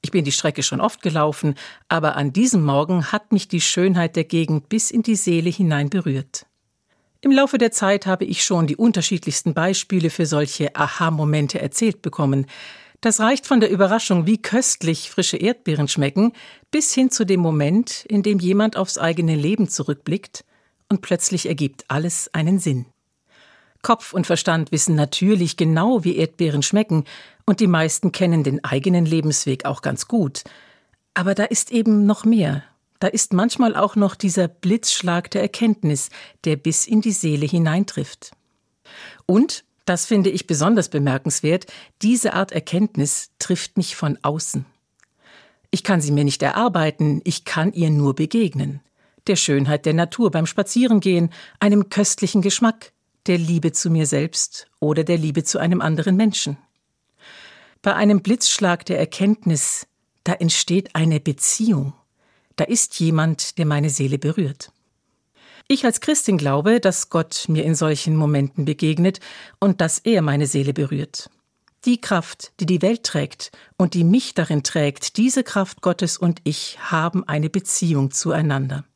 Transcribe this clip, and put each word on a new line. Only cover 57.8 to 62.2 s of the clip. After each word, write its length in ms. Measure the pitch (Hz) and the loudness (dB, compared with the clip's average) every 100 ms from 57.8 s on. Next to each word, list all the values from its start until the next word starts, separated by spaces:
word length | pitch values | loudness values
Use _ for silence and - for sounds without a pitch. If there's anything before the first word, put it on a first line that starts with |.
Bei 120 | 196 | -2
einem 260 | 175 208 208 | 2 4 2
Blitzschlag 640 | 196 220 - - 190 175 | 2 0 0 0 0 0
der 140 | - 165 | -2 -2
Erkenntnis, 880 | 151 - 196 214 - 156 - - - _ _ _ | -2 0 0 0 0 0 -2 -6 -10 _ _ _
da 100 | - | -4
entsteht 600 | 180 165 - - 175 190 | 0 0 0 0 0 0
eine 240 | 156 160 151 | 0 0 2
Beziehung. 760 | 156 143 - - 226 165 139 - _ _ | -2 -2 -2 0 2 2 0 -8 _ _